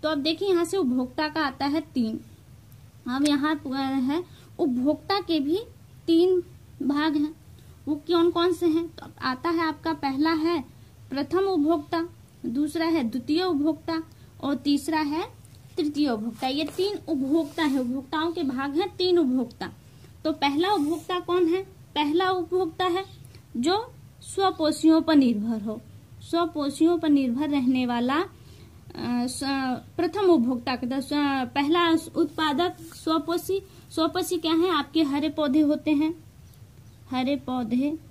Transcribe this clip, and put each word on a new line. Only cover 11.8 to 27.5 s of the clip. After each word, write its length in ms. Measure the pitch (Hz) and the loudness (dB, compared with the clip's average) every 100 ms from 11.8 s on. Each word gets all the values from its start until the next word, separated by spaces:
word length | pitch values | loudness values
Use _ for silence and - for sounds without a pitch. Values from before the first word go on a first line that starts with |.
| 294 339 339 - - - 247 | 0 -4 -4 -8 -20 -12 -6
दूसरा 400 | 240 294 339 330 | -2 -2 0 0
है 180 | 330 | 0
द्वितीय 380 | 233 254 240 311 | 0 -4 -2 0
उपभोक्ता 600 | 370 294 294 311 - 320 320 - - - | 2 2 0 -2 -4 -6 -6 -16 -20 -10
और 120 | 269 | -4
तीसरा 460 | 285 285 285 285 320 | -2 0 0 0 -2
है 440 | 302 311 427 - - - - - | 0 -2 -6 -10 -20 -20 -12 -4
तृतीय 340 | 302 285 294 | -4 0 0
उपभोक्ता। 380 | 226 226 226 262 | 0 -4 -4 -4
ये 160 | 277 | -2
तीन 340 | 320 - 381 403 - | -4 -2 -2 -2 -4
उपभोक्ता 560 | 302 262 320 302 - | -2 2 0 0 -2
है, 160 | 302 269 | 0 0
उपभोक्ताओं 520 | 247 262 262 311 330 | -2 -4 -4 -2 -2
के 100 | 339 | -2
भाग 360 | 277 247 277 285 | -2 -2 -2 0
हैं 180 | 381 - | -2 0
तीन 220 | 370 349 | 2 4
उपभोक्ता। 540 | 277 254 240 - - - - - - - | 4 0 -2 -8 -12 -12 -20 -20 -20 -8
तो 80 | 311 | -6
पहला 400 | 311 285 285 359 | 0 0 2 2
उपभोक्ता 480 | 415 285 320 - 359 | 2 0 -2 -4 -6
कौन 280 | 349 349 339 | 0 2 4
है? 140 | 359 | 2
पहला 680 | 381 - - - 294 320 381 | -2 -14 -10 -2 0 2 2
उपभोक्ता 540 | 370 330 359 359 330 | 0 0 -2 -2 0
है 200 | - 349 392 - - - - 233 | 0 0 -4 -14 -20 -20 -12 -2
जो 380 | 262 392 453 - - - | 0 0 -2 -14 -20 -20
स्वपोषियों 800 | - - 381 381 311 - 311 320 | -12 0 0 2 0 4 4 4
पर 140 | 320 311 | 6 4
निर्भर 460 | 262 220 220 220 | 6 2 -2 -4
हो, 180 | 208 220 - - - - | -4 -10 -12 -20 -20 -20
स्वपोषियों 760 | - 330 339 311 285 294 320 349 | -4 -2 0 -2 -4 2 2 4
पर 100 | 320 | 4
निर्भर 400 | 285 262 233 | 2 2 0
रहने 380 | 302 | 0